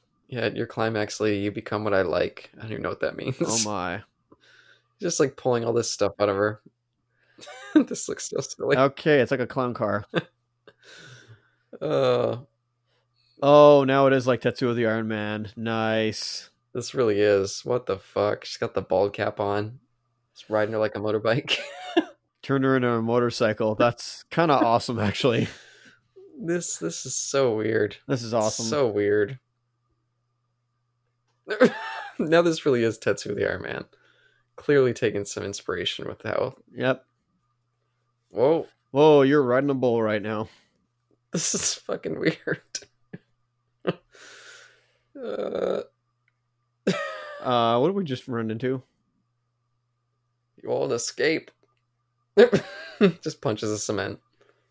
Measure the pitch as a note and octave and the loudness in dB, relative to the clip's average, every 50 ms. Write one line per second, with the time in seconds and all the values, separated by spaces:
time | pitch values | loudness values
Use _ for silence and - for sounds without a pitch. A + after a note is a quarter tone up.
0 | _ _ _ _ _ _ - A#2+ A2+ G#2+ - A2+ A#2 A#2 - - A2+ A2+ A2+ G#2+ | _ _ _ _ _ _ -6 -4 -4 -4 -4 -4 -6 -6 -4 -4 -4 -2 -2 -2
1 | G#2+ G#2 - - G#2+ G#2+ G#2 G2+ G2+ G#2 G2 A2 G#2+ - - G#2 G#2+ G#2+ G2+ F#2+ | -4 -4 -4 -2 0 0 0 0 -2 -4 -4 -6 -8 -6 -6 -4 -2 0 0 0
2 | F#2+ E2+ E2+ F2 - - - - - - - - - A2 A2 - - - A2+ - | 2 2 0 0 -2 -2 -4 -10 -20 -20 -20 -16 -12 -12 -10 -8 -6 -6 -6 -4
3 | - - - - - - C3 - E3+ D#3+ A2+ A2+ A2 G#2+ G#2 F#2+ F2+ F2+ F2 G2+ | -4 -6 -6 -6 -6 -8 -4 -4 -4 -2 -2 -2 -2 -2 -4 -4 -4 -6 -6 -8
4 | A2 - _ _ _ _ - _ _ _ - - _ _ _ _ _ _ _ _ | -10 -16 _ _ _ _ -20 _ _ _ -20 -20 _ _ _ _ _ _ _ _
5 | - F3 E3+ - D3+ C3+ - - - C3 B2 A#2+ A#2 A#2 A2+ A#2+ A#2 - - - | -6 -4 0 0 0 0 0 -4 -2 0 0 0 0 0 0 0 0 -2 -2 -2
6 | G#2 G2 - - G#2 G2+ G2 G2 G2+ G#2+ G#2+ A2 _ - _ _ _ _ _ _ | -2 -2 0 0 0 0 2 2 0 0 -2 -4 _ -20 _ _ _ _ _ _
7 | _ _ _ _ _ _ _ - - - - B4+ - - - D#4+ B3+ - - - | _ _ _ _ _ _ _ -20 -20 -18 -18 -18 -18 -10 -8 -8 -6 -6 -8 -10
8 | - - - - - - - - C#3 - - - A2 A#2+ C#3+ C3 C3 C#3 C#3 - | -8 -10 -10 -10 -12 -8 -8 -8 -8 -8 -12 -10 -4 -2 0 2 2 0 0 -2
9 | - E3 D3+ C#3+ A#2+ A2 C#3 B2 B2 A2+ - C#3 B2+ B2 A#2 - A#2 G#2 G2 G#2 | 0 2 4 4 4 2 0 -4 -4 -4 -4 -4 -4 -4 -4 -4 -4 -2 -2 -4
10 | G#2 - - - - - _ _ _ _ _ _ _ - _ _ _ - - - | -4 -4 -6 -6 -6 -6 _ _ _ _ _ _ _ -20 _ _ _ -20 -20 -20
11 | - - - - - - - - _ _ _ _ _ _ - - - D3+ D3+ C#3 | -20 -20 -20 -20 -20 -20 -20 -20 _ _ _ _ _ _ -14 -8 -4 -2 0 2
12 | C3+ B2+ B2 A#2+ A#2+ A#2 A2+ A#2+ - - _ _ _ _ _ _ _ _ _ _ | 2 2 2 2 0 0 -2 -6 -10 -16 _ _ _ _ _ _ _ _ _ _
13 | _ _ _ _ _ _ _ - - C#3 D3 D3 D3 D3 D3 C#3+ C#3 C3 C3+ C#3 | _ _ _ _ _ _ _ 0 4 8 10 10 12 10 10 8 8 6 4 4
14 | C#3 C3+ C3 C3+ B2 B2 B2 A2+ - B2 A#2 - C#3 B2 A#2 A#2 A#2+ A2 A2 A2+ | 6 6 4 4 4 2 0 2 0 -2 -2 0 0 0 0 2 0 0 0 0
15 | A2+ A2 A2+ G#2+ G#2 G#2 G#2+ G#2+ G#2+ G#2 - - A2+ A2+ A2+ A2+ A2 A2 A2 A2 | -2 -4 -4 -4 -4 -4 -4 -6 -6 -8 -10 -8 -6 -4 -2 0 0 0 0 0
16 | A2 A2 G#2+ - - - - - - - _ _ _ _ - B2 A#2 - - C3+ | 0 0 -2 -4 -8 -8 -8 -10 -12 -16 _ _ _ _ -10 -10 -10 -6 -2 0
17 | B2+ A2+ G#2 G2+ G#2 G#2 G2+ G2 G2 F#2+ - - - A#2 A#2+ B2 - - G2 F#2+ | 2 2 4 4 4 4 4 4 2 0 -4 -8 -6 -4 -4 -4 -2 -4 -6 -6
18 | - - - G#2 G2+ G#2 G#2+ - - - - - A#2 A#2 - - F#2 - F#2 F#2 | -8 -6 -2 0 0 0 0 -4 -6 -12 -8 -8 -8 -4 -4 -6 -4 0 0 0
19 | G2+ G2+ G2+ - G#2+ G#2 - - G#2+ G2+ G2+ G#2 G#2 A2 A#2+ B2+ - _ _ _ | 0 0 -2 -4 -4 -4 -4 -4 -4 -2 -2 -2 -4 -6 -10 -14 -20 _ _ _
20 | _ _ _ _ _ _ _ - - - G#2+ G#2+ G#2+ G#2+ A2+ G#2+ G#2+ G#2+ - A2 | _ _ _ _ _ _ _ -20 -8 -4 -2 0 0 0 0 -2 -2 -2 -2 -4
21 | G2+ G#2+ G#2+ A2 G#2+ A2+ A2+ C#3 - - - - - - - - - F5+ F5+ - | -4 -2 -2 -2 0 0 0 0 0 -2 -4 -4 -4 -8 -14 -14 -14 -4 -2 -2
22 | - - - _ _ _ _ _ - - C#3 C#3 C3 C3+ C3 C3 B2 B2 A#2+ A#2 | -2 -2 -8 _ _ _ _ _ -6 -2 0 0 2 2 2 2 2 2 0 0
23 | A2+ A2+ A#2 B2 A#2+ A#2+ A2+ - B2 A2 G#2+ - A#2 G#2+ G#2+ G#2 B2 A#2+ A#2 - | 0 0 2 2 2 0 0 0 0 0 2 2 0 0 2 2 2 2 2 -2
24 | - - - - - _ - - E3 E3 C#3+ B2+ A2 A#2 A2+ A#2+ - - B2 G#2+ | -8 -12 -12 -14 -16 _ 0 0 4 4 4 4 4 4 4 2 2 0 -2 -2
25 | G#2+ G#2 F#2+ - - C3+ A2+ A#2 A2+ G2+ - - - - - - - - - _ | -2 -2 -2 2 2 2 2 2 0 -2 -4 -12 -20 -20 -20 -20 -20 -20 -20 _
26 | _ _ _ F#4+ F#4+ G4 D#4+ C#4+ A#3 E3 E3+ F3 E3+ - - - - E3+ E3+ - | _ _ _ -20 -20 -20 -16 -10 -6 -4 -4 -4 -4 -6 -8 -6 -6 -8 -8 -8
27 | - C3+ - - - - - C#3 C3+ B2 A2 A2 G#2+ A2 A2+ A2 G#2+ G#2 - - | -8 -8 -6 -6 -6 -2 0 2 2 2 2 0 -2 0 0 0 0 0 -2 -8
28 | _ - C#3 B2 A#2+ A2 A2 A#2 G#2+ A2 A2 - A#2 A2+ C3 D3 C#3 A#2+ G2+ G#2 | _ -4 -4 -4 -4 -2 0 0 2 0 0 -2 -4 -2 0 0 0 2 2 0
29 | G#2 G2+ G#2 G#2+ G#2 G2+ C3+ B2+ - _ _ _ _ _ _ _ _ _ _ _ | 2 2 4 2 2 0 -2 -8 -16 _ _ _ _ _ _ _ _ _ _ _
30 | _ _ _ _ _ _ _ _ _ _ _ _ _ _ _ _ _ _ _ _ | _ _ _ _ _ _ _ _ _ _ _ _ _ _ _ _ _ _ _ _
31 | _ _ _ _ _ _ _ _ _ - - - - G#3 - - - - - - | _ _ _ _ _ _ _ _ _ -10 0 2 2 2 2 -2 -8 -10 -10 -10
32 | - - - - G#3 D3+ D#3+ E3+ E3+ F3 D#3+ D#3+ - D3+ C3+ A#2+ A#2 A2+ G#2+ - | -12 -12 -8 -6 0 4 4 4 4 4 0 0 0 0 2 2 2 0 0 -2
33 | - A#2+ G2+ - - G#2+ A2+ - G#2 G2 F#2 F#2 G2+ - B2+ - - - _ _ | -2 -2 -2 -2 -4 -6 -4 -2 -2 -2 -2 -4 -8 -8 -10 -10 -10 -14 _ _
34 | _ _ _ _ _ _ _ _ _ _ _ - - - D3 C#3 C3 B2+ A#2 - | _ _ _ _ _ _ _ _ _ _ _ -8 -2 2 4 4 4 2 2 0
35 | - A2 G#2 G2+ G2+ - - - G2 G2 G2+ - - - F2+ F2 F#2 - - - | -2 -2 -2 -2 -6 -6 -8 -8 -6 -6 -8 -8 -8 -6 -6 -4 -4 -6 -6 -6
36 | - - - - - A2 - - G#2+ B2+ - - _ _ - A#2 B2 B2+ C3+ C3 | -10 -12 -12 -10 -8 -6 -2 -2 -2 -4 -6 -10 _ _ -8 -2 -2 -2 -2 -2
37 | - _ _ _ _ _ _ _ _ _ _ _ _ _ _ _ _ _ _ _ | -6 _ _ _ _ _ _ _ _ _ _ _ _ _ _ _ _ _ _ _
38 | _ _ _ _ _ _ - F2+ A#2 C#3 E3 D#3+ C3 - _ _ _ _ - C3+ | _ _ _ _ _ _ -2 0 2 2 2 2 -2 -6 _ _ _ _ 2 4
39 | D3+ D#3 D3+ C#3+ C3+ C3+ C#3+ D3+ C#3 A#2+ A#2+ B2+ C#3 C#3+ C#3 C3 B2 B2 A#2 A#2 | 6 8 8 8 8 6 6 4 4 4 2 2 2 0 -2 0 0 0 2 2
40 | A2+ G#2+ G#2+ G#2+ G2 G#2+ A2 G#2+ A2 A2 - _ _ _ _ _ _ _ _ _ | 0 0 -2 -2 -2 -4 -4 -4 -6 -8 -10 _ _ _ _ _ _ _ _ _
41 | _ _ _ _ _ _ - F3 - - - G#3+ - - - - - - - - | _ _ _ _ _ _ -6 -4 -2 -2 -2 -2 -2 -2 -4 -4 -6 -8 -8 -8
42 | - - - - - D#3+ D#3+ - - - - - - _ - - - - _ _ | -6 -8 -6 -2 -2 -2 -2 -2 -4 -6 -6 -6 -8 _ -14 -14 -14 -16 _ _
43 | _ _ - - _ _ _ _ _ _ _ _ _ _ _ _ _ - E3+ - | _ _ -20 -20 _ _ _ _ _ _ _ _ _ _ _ _ _ -8 -8 -8
44 | _ _ _ - - - - - - - - - - - _ _ _ _ _ _ | _ _ _ -20 -20 -20 -20 -20 -20 -20 -20 -20 -20 -20 _ _ _ _ _ _
45 | _ _ _ C#4+ C4 A3 G#3 - - - - - - - - - - - _ _ | _ _ _ -14 -10 -10 -8 -6 -6 -6 -4 -4 -2 -2 -2 -4 -6 -10 _ _
46 | _ _ _ _ _ _ _ _ _ _ _ _ _ _ _ _ _ - F3+ - | _ _ _ _ _ _ _ _ _ _ _ _ _ _ _ _ _ -2 -2 -2
47 | - - - - - - - - - B2+ B2 A#2+ A#2 A#2 A#2 A#2+ C3 D#3+ G3+ G3+ | -6 -8 -10 -12 -14 -14 -14 -10 -4 0 0 2 2 4 4 4 2 2 0 -2
48 | G3 D3 C3 B2 - - B2 A#2 A2+ A2 A2 A2+ A#2 B2+ C3 C3 - _ _ _ | -4 -4 -6 -8 -8 -8 -6 -4 -4 -4 -6 -4 -4 -4 -4 -4 -8 _ _ _
49 | _ _ _ _ _ _ _ _ _ _ _ _ _ _ _ _ _ _ _ _ | _ _ _ _ _ _ _ _ _ _ _ _ _ _ _ _ _ _ _ _
50 | _ _ _ _ _ _ _ _ _ _ _ _ - - B2 B2+ C#3 C#3+ B2+ A#2+ | _ _ _ _ _ _ _ _ _ _ _ _ -8 -4 -2 -2 0 0 -2 -2
51 | - - - - A#2+ D3 D#3+ - - - - _ _ _ _ _ _ _ _ _ | -4 -6 -4 -2 0 0 0 -2 -4 -10 -18 _ _ _ _ _ _ _ _ _
52 | _ _ _ _ _ _ _ - A3+ A#3+ - F#3 - - - - - - - - | _ _ _ _ _ _ _ 8 8 8 6 2 -2 -4 -10 -16 -16 -18 0 2
53 | G#3+ F#3+ E3 - - D#3 D3+ - - C#3 A2 G#2+ - G#2+ G#2+ G#2 - - A2+ G2 | 4 4 4 0 -6 -10 -10 -4 -4 -4 -4 -2 -2 -4 -2 -2 -4 -4 -4 -4
54 | F#2+ G2 - - _ _ _ _ _ _ _ _ _ _ | -4 -6 -8 -10 _ _ _ _ _ _ _ _ _ _